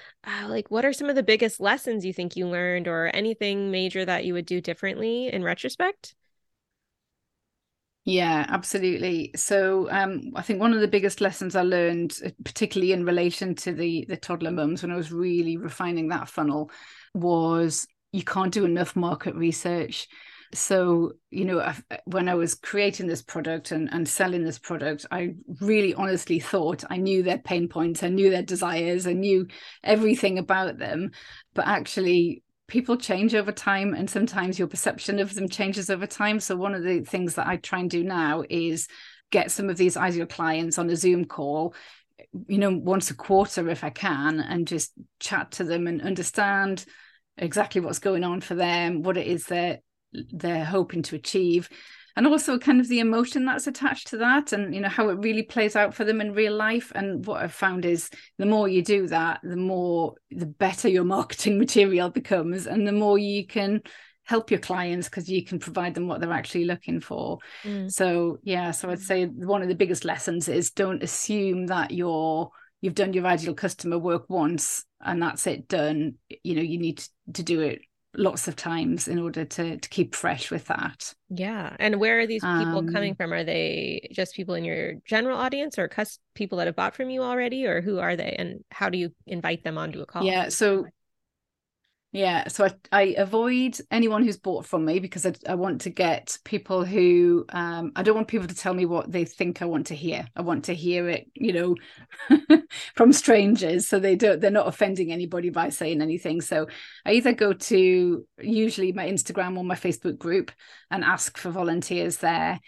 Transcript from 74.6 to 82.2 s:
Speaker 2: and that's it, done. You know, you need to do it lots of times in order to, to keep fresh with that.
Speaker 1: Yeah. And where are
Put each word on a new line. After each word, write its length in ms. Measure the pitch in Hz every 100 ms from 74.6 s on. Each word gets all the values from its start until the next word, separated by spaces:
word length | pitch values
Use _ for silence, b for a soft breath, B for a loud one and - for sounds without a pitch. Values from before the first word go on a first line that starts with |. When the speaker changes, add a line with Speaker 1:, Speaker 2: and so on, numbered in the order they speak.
| - - - _
Speaker 2:
and 240 | - 170
that's 240 | 170 - 185
it, 220 | 143 -
done. 460 | 180 147 156 156 - - -
You 120 | 180 156
know, 60 |
you 160 | 165 170
need 220 | 165 156 - _ -
to 100 | -
do 180 | 165 165
it 180 | 151 - - _ _
lots 360 | - 185 190 -
of 80 | -
times 500 | 170 165 170 165 -
in 100 | 170
order 280 | 170 160 160
to, 320 | - 165 160
to 120 | -
keep 240 | - 165
fresh 380 | - 175 135 -
with 140 | 170 -
that. 480 | - 170 - - - -
Speaker 1:
Yeah. 440 | 180 190 220 165 -
And 180 | 214 202
where 220 | 220
are 80 | 226